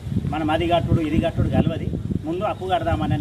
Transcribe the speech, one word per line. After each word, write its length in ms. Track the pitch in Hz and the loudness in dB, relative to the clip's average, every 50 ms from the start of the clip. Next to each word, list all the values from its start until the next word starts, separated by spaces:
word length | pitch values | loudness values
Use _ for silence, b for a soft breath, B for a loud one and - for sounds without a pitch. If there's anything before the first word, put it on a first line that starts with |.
| - - - - - - 151 | -8 -6 -4 -4 -2 -2 -4
మనం 160 | 160 156 151 156 | -2 0 0 0
అది 120 | 165 175 165 175 | 0 2 2 2
కట్టుడు 280 | 165 - 170 165 165 160 147 | 2 4 2 2 2 2 2
ఇది 100 | 156 - 165 165 | 2 2 2 2
కట్టుడు 240 | - - - - - - | 0 0 0 2 4 4
కలవది, 320 | - - - - - - - - - - - - - 156 | 2 2 0 -2 -4 -4 -4 -4 -4 -4 -4 -4 -4 -4
ముందు 180 | 170 185 214 190 160 | -4 -2 -2 -2 -4
అప్పు 180 | - 185 185 180 | -4 -2 -2 0
కడదామనే 440 | 170 165 170 156 156 147 135 - 147 | 0 2 0 0 0 0 0 0 0